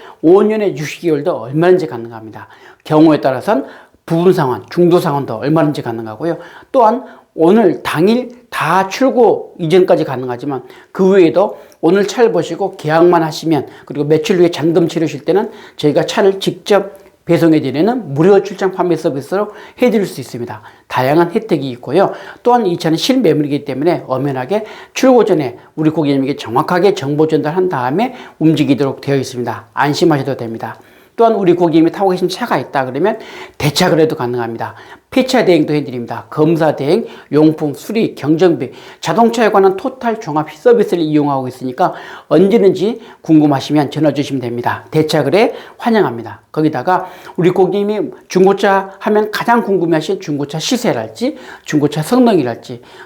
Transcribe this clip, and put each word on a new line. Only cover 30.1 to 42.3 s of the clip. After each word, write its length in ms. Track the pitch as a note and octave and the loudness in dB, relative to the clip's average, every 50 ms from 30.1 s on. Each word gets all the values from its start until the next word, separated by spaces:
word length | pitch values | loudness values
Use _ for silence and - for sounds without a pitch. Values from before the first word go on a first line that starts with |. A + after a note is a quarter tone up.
| D3+ C#3 B2 C#3 B2+ | 2 2 0 -4 -6
됩니다. 420 | - A#2+ A2+ A2+ A2 - A2+ - - - _ _ _ _ _ _ | -6 -8 -10 -10 -10 -10 -12 -14 -16 -20 _ _ _ _ _ _
또한 180 | - A3+ A3+ A3 | 2 2 2 2
우리 200 | G3+ D3 D#3 E3+ | 2 2 2 2
고객님이 380 | F3 F3+ E3+ D3+ E3 D#3+ E3 - | 4 2 2 4 4 2 2 2
타고 180 | F#3+ G3+ F#3+ | 0 0 0
계신 180 | F3+ F3 F3+ E3+ | 0 0 -2 -4
차가 300 | - - B3 A#3 G#3+ D3+ | -4 -6 -6 -4 -4 -4
있다 280 | B2 - - C#3+ C3 | -4 -4 -4 -4 -4
그러면 340 | B2+ B2 C#3+ F3 G#3 A3+ A3 - - - - - - - | -4 -4 -2 -2 -2 -2 -4 -8 -16 -18 -18 -18 -20 -12
대차 320 | _ C#3 D3+ - - F3+ F#3 | _ -4 -2 0 0 2 2
거래도 280 | E3 D3+ D#3+ D#3+ D3+ | 4 4 2 2 0
가능합니다. 580 | - B2 A#2+ B2 B2 A#2 A#2 A#2 A2+ A#2 G#2+ - - - - - - _ _ - | -4 -4 -4 -4 -4 -6 -6 -8 -8 -10 -10 -12 -16 -20 -20 -20 -20 _ _ -2
폐차 320 | C4 B3+ - - A#3+ F#3 | -2 0 2 0 2 2
대행도 280 | F3+ F3 D#3 D3 B2 D3+ | 4 4 2 2 0 0
해드립니다. 540 | D3+ C3+ B2+ A#2+ B2 A#2+ A#2 A#2+ A2+ - - | -2 -2 -4 -8 -10 -10 -8 -10 -12 -12 -10
검사 460 | - D3 D3+ D#3+ E3+ D#3 E3 D3+ - | -2 0 2 2 2 2 2 0 0
대행, 320 | - C3+ C#3 F3+ A3+ A3+ - - - - _ | 0 0 0 0 0 0 -4 -12 -18 -12 _
용품 420 | B2+ D3 D#3 D#3+ D3+ - D#3+ D3 C3 | 2 2 2 2 2 -2 -4 -6 -6
수리, 440 | - - - G#3+ A3+ G3+ - - | -8 -10 -6 -4 -2 -2 -2 -4
경정비, 560 | - - C#3+ D#3+ D#3 F#3 F3 D#3 B2+ C3+ A#2+ - - - - - - | -6 -2 -2 0 2 4 2 2 0 -4 -8 -10 -16 -20 -20 -20 -10
자동차에 520 | - D#3+ E3 G#3 A#3 A3+ A#3 B3 A3+ G3+ - | -6 -2 0 2 2 2 2 2 0 2 2
관한 240 | G3 F#3+ F#3+ F#3 | 4 4 2 2
토탈 440 | F#3+ - C4 C4 - - A#3+ A3 A3 | 0 -4 -8 -8 -6 -4 -4 -4 -4
종합 300 | - E3 D3 D#3 D3+ - | -6 -6 -4 -4 -4 -6
서비스를 540 | - - - B3 A#3 G3+ G3+ G3 F#3+ F3 D#3+ | -10 -2 2 4 4 4 2 0 0 -2 -2
이용하고 420 | D#3 D3+ D3+ D3 D3 C#3 C3+ C3 | 0 2 2 2 2 0 -2 -4
있으니까 480 | B2+ A#2+ - - B2+ B2 - F#3 D#3+ - - - - - - - | -6 -10 -10 -10 -10 -2 -2 -2 -2 -2 -6 -12 -18 -20 -20 -4
언제든지 760 | _ | _